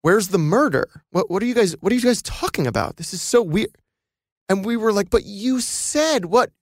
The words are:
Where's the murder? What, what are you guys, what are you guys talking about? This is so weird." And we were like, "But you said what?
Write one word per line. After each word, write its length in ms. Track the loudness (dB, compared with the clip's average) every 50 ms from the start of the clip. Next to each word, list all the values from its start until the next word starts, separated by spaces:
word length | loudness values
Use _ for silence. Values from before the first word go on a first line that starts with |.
Where's 260 | 4 4 4 4 2
the 100 | 0 0
murder? 520 | 0 2 2 2 2 2 2 2 0 -2 -4 _ -20 _ _
What, 180 | -2 -2 -2 0
what 100 | -2 -2
are 40 | -2
you 100 | 0 2
guys, 180 | 2 2 0 0 -4
what 120 | -2 0
are 40 | 0
you 60 | 2
guys 200 | 2 2 0 0
talking 460 | -4 -10 -8 -6 -6 -4 -2 -2 -2
about? 300 | 0 0 -2 -4 -4 -6
This 160 | -12 -12 -12 -10
is 80 | -10
so 200 | -4 2 2 2
weird." 340 | 2 2 0 -2 -2 -2 _ _ _ _ _ _ _ _ _ _ _ _ _ _ _ -2
And 160 | -2 -2 0
we 120 | -2 -2
were 160 | 0 0 2 2
like, 160 | 0 0 0
"But 140 | 0 0 0
you 340 | -2 -14 -4 -2 -2 -2 -2
said 640 | -4 -6 -6 -6 -6 -2 -2 0 0 2 0 -2 0
what? 260 | 2 2 2 2 2 _ _